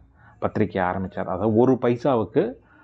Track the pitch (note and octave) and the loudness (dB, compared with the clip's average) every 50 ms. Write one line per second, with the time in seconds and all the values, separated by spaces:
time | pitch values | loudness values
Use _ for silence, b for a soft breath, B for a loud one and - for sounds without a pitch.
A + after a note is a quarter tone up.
0 | - _ b b b b b - - G2+ - - A2 F#2 - F#2+ F2+ F2+ F#2 F#2+ | -20 _ b b b b b -6 -6 -4 0 0 -2 0 0 0 0 0 -2 -2
1 | F#2+ F#2 - F#2 F#2 F#2 F#2 F2 G2+ A2+ G#2+ A2 B2+ C3+ C3 - - A#2+ B2 A#2+ | -4 -6 -6 -8 -6 -6 -4 -2 0 2 4 4 4 4 4 2 2 0 0 0
2 | - D3 C3 A#2 G#2+ - - C#3+ F#3+ A#3+ C4+ b b b b b | 0 0 0 0 -2 -2 0 -2 -2 -2 -4 b b b b b